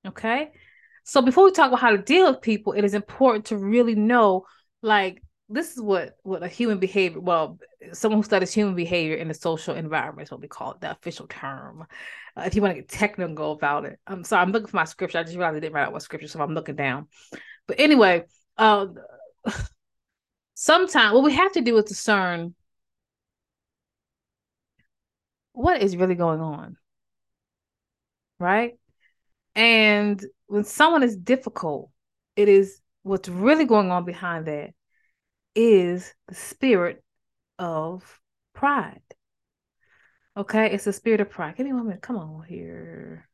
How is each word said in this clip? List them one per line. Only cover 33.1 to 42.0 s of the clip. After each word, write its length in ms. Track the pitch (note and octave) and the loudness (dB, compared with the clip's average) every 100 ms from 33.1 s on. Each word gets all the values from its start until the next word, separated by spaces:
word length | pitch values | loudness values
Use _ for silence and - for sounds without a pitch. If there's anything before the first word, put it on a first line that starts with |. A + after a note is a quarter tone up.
| F#3+ F#3 | -8 -6
really 360 | F3+ A3 D#4 C4+ | -2 2 2 4
going 260 | A3 F#3 | 2 2
on 120 | F3+ | -2
behind 440 | F3+ E3+ F3+ E3 D#3+ | -6 -10 -8 -8 -6
that 240 | D3 - _ _ _ _ _ _ _ _ G#3+ | -8 -10 _ _ _ _ _ _ _ _ 2
is 580 | A#3 G3+ F3 F3+ - _ - | 6 6 4 -4 -10 _ -20
the 80 | F#3 | -18
spirit 680 | - - C4+ G3 F3 - _ _ _ _ _ - | -18 -4 2 2 2 -6 _ _ _ _ _ -10
of 460 | F3+ D#3+ D#3+ F#3 _ _ _ _ _ | -6 -6 -6 -10 _ _ _ _ _
pride. 480 | - C#4 C#4+ F3 - _ - _ _ _ _ _ _ _ _ _ _ _ - | -4 -2 -2 -6 -14 _ -20 _ _ _ _ _ _ _ _ _ _ _ -12
Okay, 340 | G3+ A3 A3 | -4 0 0
it's 120 | G3 | -2
the 80 | G#3 | -6
spirit 300 | G3 A3+ G#3+ | -4 -2 0
of 80 | G#3 | -2
pride. 260 | - D#3+ F3 | -6 -12 -8
Give 100 | C4+ | -6
me 60 | |
one 160 | B3+ A3+ | -6 -6
minute. 140 | F#3+ | -10